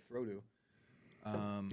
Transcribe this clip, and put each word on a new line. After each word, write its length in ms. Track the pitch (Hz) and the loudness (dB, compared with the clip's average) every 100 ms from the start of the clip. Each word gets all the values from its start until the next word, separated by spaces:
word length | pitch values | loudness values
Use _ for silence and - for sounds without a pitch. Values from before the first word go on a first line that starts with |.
| - | -4
throw 180 | 120 117 | -2 0
to. 160 | 101 110 _ _ - - - - - 107 | -2 -6 _ _ -20 -20 -20 -20 -8 0
Um, 440 | 107 104 101 98 | 2 2 2 2